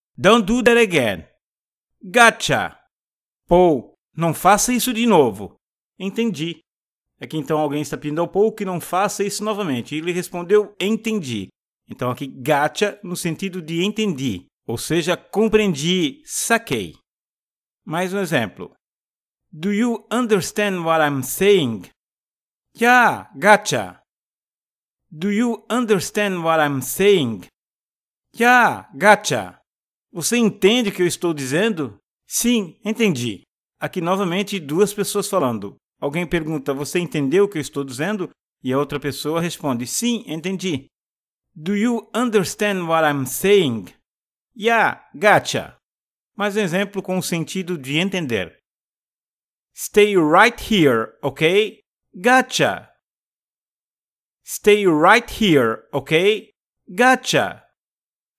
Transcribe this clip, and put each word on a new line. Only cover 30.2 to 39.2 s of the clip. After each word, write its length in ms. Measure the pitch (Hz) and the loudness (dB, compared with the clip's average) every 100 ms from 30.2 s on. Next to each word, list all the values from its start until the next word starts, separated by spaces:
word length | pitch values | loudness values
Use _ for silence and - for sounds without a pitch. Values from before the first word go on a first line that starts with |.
| 147 240 | -2 2
entende 500 | 220 - 190 247 202 | 2 4 4 4 0
o 40 | |
que 100 | 170 | 0
eu 40 | 175 | -2
estou 280 | - 175 | 0 -4
dizendo? 640 | 151 131 151 226 170 123 98 _ _ - | -4 -2 0 0 -2 -8 -10 _ _ -10
Sim, 540 | - 233 233 170 - | -2 0 0 -2 -8
entendi. 600 | 208 220 214 127 120 92 _ _ _ - | -6 0 0 0 -4 -8 _ _ _ -12
Aqui 220 | 147 185 | -8 -4
novamente 580 | 170 190 185 180 202 196 | -2 -2 -2 -4 -4 -8
duas 360 | 139 160 202 | -4 0 0
pessoas 340 | - 190 202 190 | -2 -4 -4 -2
falando. 480 | 190 131 110 101 - _ _ | 0 0 -2 -8 -16 _ _
Alguém 260 | 143 160 160 | -6 -4 -4
pergunta, 460 | 170 156 156 139 | -4 -2 -6 -4
"Você 260 | 135 143 180 | -6 -4 -4
entendeu 460 | 170 156 135 180 | -4 -2 0 2
o 40 | 202 | 2
que 100 | 165 | -2
eu 40 | |
estou 220 | - 139 | -8 -8
dizendo?" 460 | 139 123 175 214 160 _ _ _ | -8 -6 -4 -4 -8 _ _ _
E 100 | 131 | -4
a 60 | 135 | -2
outra 200 | 139 147 | -2 -4
pessoa 420 | 143 - | -6 -6